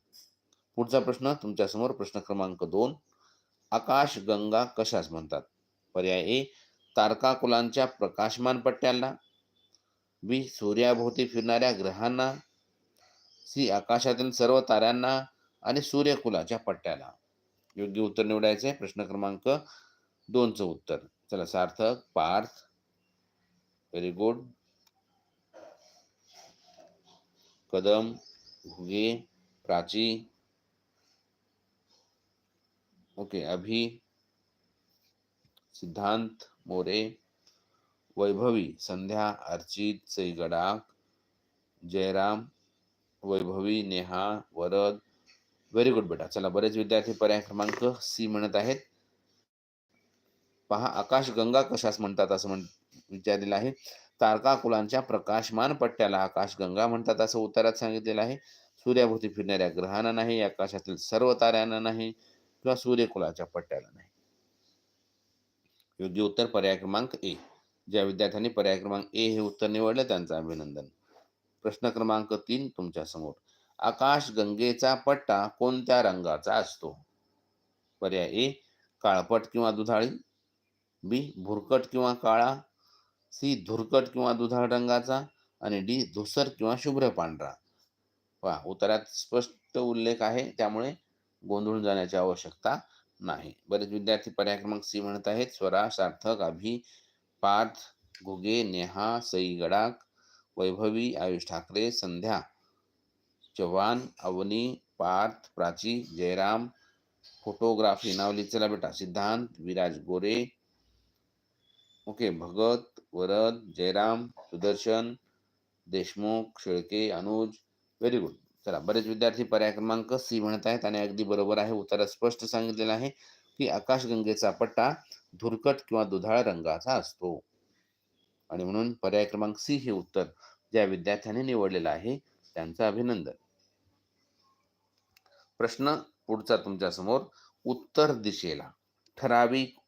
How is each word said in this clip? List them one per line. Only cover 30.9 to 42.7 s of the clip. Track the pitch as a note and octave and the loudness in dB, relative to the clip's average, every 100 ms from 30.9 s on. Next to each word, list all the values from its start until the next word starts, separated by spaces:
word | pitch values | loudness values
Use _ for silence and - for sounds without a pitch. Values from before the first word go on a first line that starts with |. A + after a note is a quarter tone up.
| _ _ _ _ _ _ _ _ _ _ _ _ _ _ _ _ _ _ _ _ _ _ - | _ _ _ _ _ _ _ _ _ _ _ _ _ _ _ _ _ _ _ _ _ _ -12
ओके, | G2 F#2+ | -6 -4
अभि, | D2+ F2+ G2 A2+ A#2 A#2 _ _ _ _ _ _ _ _ _ _ _ _ _ _ _ _ _ | -2 -4 0 0 0 -6 _ _ _ _ _ _ _ _ _ _ _ _ _ _ _ _ _
सिद्धांत | - - G#2 G2+ A2+ A2+ - - _ - | -16 -12 -4 0 0 -2 -10 -20 _ -6
मोरे, | F#2 F#2 G#2+ A2 A2 _ _ _ _ _ _ _ _ _ - | -2 0 0 -2 -8 _ _ _ _ _ _ _ _ _ -2
वैभवी, | G2+ G2+ A#2+ A2+ D#2+ - | 0 2 2 2 -2 -8
संध्या, | - F#2 F#2+ G#2+ G#2 | -10 -8 -4 -2 -2
अर्चित, | G#2 B1+ E2+ - G2+ G#2 G2+ - | -4 -8 -8 -8 -4 -4 -4 -8
सई | - F2+ | -6 -4
गडाख, | E2+ E2 E2+ F#2 A2 - _ _ _ _ _ _ _ _ _ E2+ | -4 -4 -2 0 -2 -8 _ _ _ _ _ _ _ _ _ -6
जयराम, | F#2+ F#2+ F#2+ G2+ G#2+ B2 _ _ | -2 0 2 2 0 -6 _ _